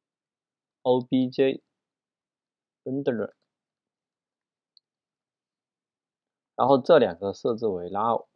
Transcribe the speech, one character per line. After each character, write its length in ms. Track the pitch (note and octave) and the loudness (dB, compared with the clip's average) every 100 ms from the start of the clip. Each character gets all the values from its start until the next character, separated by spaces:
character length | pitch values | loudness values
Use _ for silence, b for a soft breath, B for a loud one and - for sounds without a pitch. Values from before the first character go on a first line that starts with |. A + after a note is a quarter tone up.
| _ _ _ _ _ _ _ _ | _ _ _ _ _ _ _ _
O 200 | B2+ B2+ | 0 0
B 280 | A#2+ C3 B2+ | 0 -2 0
JRenderer。 2000 | C3 C3+ - _ _ _ _ _ _ _ _ _ _ _ _ B2+ C3+ C#3 A2+ G2+ - _ _ _ _ _ _ _ _ _ _ _ _ _ _ _ _ _ _ _ _ _ _ _ _ _ _ _ _ _ _ _ - | 0 0 0 _ _ _ _ _ _ _ _ _ _ _ _ -10 -6 -4 -4 -6 -12 _ _ _ _ _ _ _ _ _ _ _ _ _ _ _ _ _ _ _ _ _ _ _ _ _ _ _ _ _ _ _ -2
然 120 | B2 | 2
后 140 | C3+ | 2
这 160 | B2+ D#3+ | 6 4
两 180 | G#2+ E2 | 4 -2
个 120 | G2 | -8
设 200 | - C3 | -4 -4
置 140 | A2+ A2+ | -2 -4
为 200 | F#2 F2 | -4 -6
null。 340 | G2 A#2 A2+ - | -4 -2 -2 -6